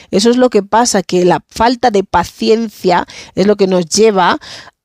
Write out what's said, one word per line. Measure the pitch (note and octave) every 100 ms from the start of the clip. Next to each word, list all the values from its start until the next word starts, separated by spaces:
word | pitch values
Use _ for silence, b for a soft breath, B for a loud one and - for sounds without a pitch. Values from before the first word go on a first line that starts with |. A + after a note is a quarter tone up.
| B
eso | G3 A#3
es | B3
lo | B3
que | G#3
pasa, | G3 A3 B3 G3+
que | - F3+
la | F3+ E3 -
falta | - A3+ B3+ B3
de | G3+
paciencia | G3 F3+ - - A3 A3 A3+ - - E3+ - B B -
es | G3
lo | G#3
que | F#3+
nos | F#3 E3
lleva | F#3+ A3 G3 F3+ D4+ B B B _